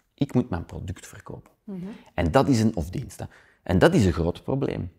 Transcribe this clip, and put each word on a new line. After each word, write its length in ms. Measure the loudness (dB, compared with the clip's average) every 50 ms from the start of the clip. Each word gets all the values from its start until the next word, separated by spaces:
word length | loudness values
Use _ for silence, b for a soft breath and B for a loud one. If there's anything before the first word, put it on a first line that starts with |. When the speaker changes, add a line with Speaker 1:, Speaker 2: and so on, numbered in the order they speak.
| _ _ _
Speaker 1:
Ik 200 | -6 -4 -2 0
moet 160 | 0 0 0
mijn 140 | -4 -8 -8
product 420 | -8 -12 -12 -8 -10 -10 -10 -12
verkopen. 440 | -20 -20 -20 -18 -16 -16 -16 -18 _ _ _ _
Speaker 2:
Mhm. 140 | -16 -14 -12 -12 -14 -16 B B B B
Speaker 1:
En 160 | -2 -2 2
dat 180 | 4 2 4 4
is 120 | 4 4
een, 160 | 2 2 0
of 140 | -2 -6 -6
dienst, 280 | -8 -10 -10 -10 -12 -14
hè. 60 | -14 -14 b b b b b b b
En 160 | 0 2 6
dat 160 | 6 6 6
is 100 | 6 4
een 60 | 4 2
groot 320 | 2 0 -2 -2 -4 -6
probleem. 480 | -6 -4 -4 -2 -4 -4 -6 -8 -10 -12